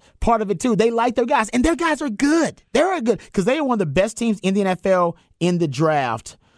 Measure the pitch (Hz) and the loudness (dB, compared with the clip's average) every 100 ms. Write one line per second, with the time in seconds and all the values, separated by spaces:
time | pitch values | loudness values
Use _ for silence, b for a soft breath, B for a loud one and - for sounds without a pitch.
0 | b b - 226 202 190 254 208 226 226 | b b 0 0 0 -2 0 2 2 0
1 | 233 240 240 - 214 247 302 330 330 302 | -2 0 0 0 0 0 0 0 0 -2
2 | 294 208 285 330 277 - _ 247 349 359 | -4 -2 2 2 0 -4 _ 0 0 0
3 | 233 196 B - 185 285 285 240 165 139 | 0 -2 B -2 0 0 0 0 0 0
4 | 208 - 233 202 190 196 196 180 196 185 | -2 0 -2 -2 -2 0 0 -2 0 2
5 | 175 165 b b 175 175 165 123 160 151 | 0 -4 b b 0 0 0 0 0 2
6 | 127 110 - - b | 0 -4 -8 -20 b